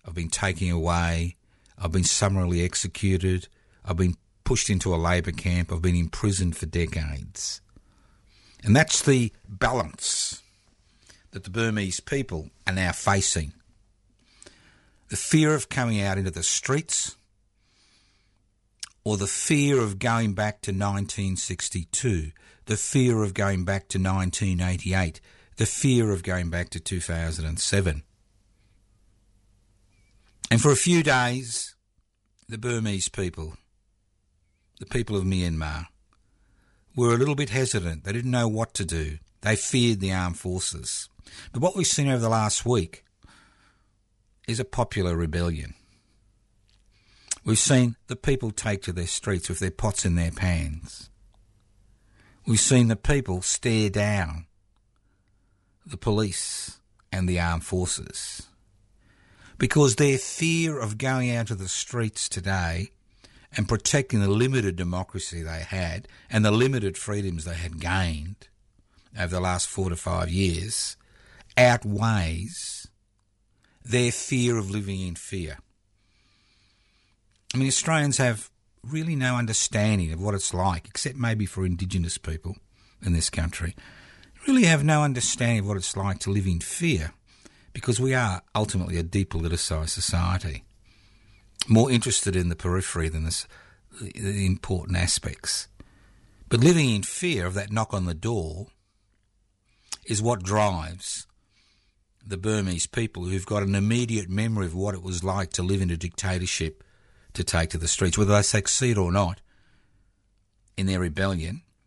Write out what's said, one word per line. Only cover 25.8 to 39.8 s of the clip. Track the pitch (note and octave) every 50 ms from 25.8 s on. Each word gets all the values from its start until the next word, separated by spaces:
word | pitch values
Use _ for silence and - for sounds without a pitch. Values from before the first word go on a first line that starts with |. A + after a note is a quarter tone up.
| - C#3 B2+ A#2+ A2+ G#2+ G2+
of | F2+ E2
going | F#2 F2+ F2+ F2 E2+
back | E2 F2 F2 -
to | - E2
two | - - F#2+ F2
thousand | - - E2+ E2 E2 E2 E2 E2 D#2+
and | D#2 D#2+ D#2
seven. | - - - G2 F#2+ E2+ C#2+ D2 - _ _ _ _ _ _ _ _ _ _ _ _ _ _ _ _ _ _ _ _ _ _ _ _ _ _ _ _ _ _ _ _ _ _ _ _ _ _ _ _ _ _ _ _ _ _ _ - -
And | A#2 A2+ -
for | D3
a | C#3
few | - - F3 F3 E3+ D#3
days, | D3 C3+ B2+ B2 B2 B2 C3 B2+ A#2 - - - - - _ _ _ _ _ _ _ _ _ _ _ _ _ _ -
the | A2+
Burmese | A2 A2 B2 A#2+ A2+ A2 G#2+ G2+ F#2+ - -
people, | - - F#2+ F2+ - - D#2+ D#2+ - - _ _ _ _ _ _ _ _ _ _ _ _ _ _ _ _ _ _ _ _ _ _ _ -
the | G2+
people | - - B2 A2 - G#2+
of | G2 F#2
Myanmar, | F#2+ F#2+ F2+ F2+ F2 E2 D#2+ D#2 D2+ D2+ D#2 E2 - _ _ _ _ _ _ _ _ _ _ _ _ _ _ _ _ _ _ _ _ -
were | B2+ A#2+ A#2 A#2
a | A#2
little | C3+ D3 D3
bit | C3+ D3 -
hesitant. | G#2 C3 C3 B2 - G#2+ F2 E2+ D#2+ D2+ -
They | F#2+ G#2
didn't | A#2 A#2+ B2+
know | B2 B2 A#2+ A2+
what | G#2+ A2 A2+ - -
to | - -
do. | D#2+ E2+ E2 D2+ D2+ D2+ D2 - - _ _ -
They | G#2 A2
feared | G#2+ - - - B2+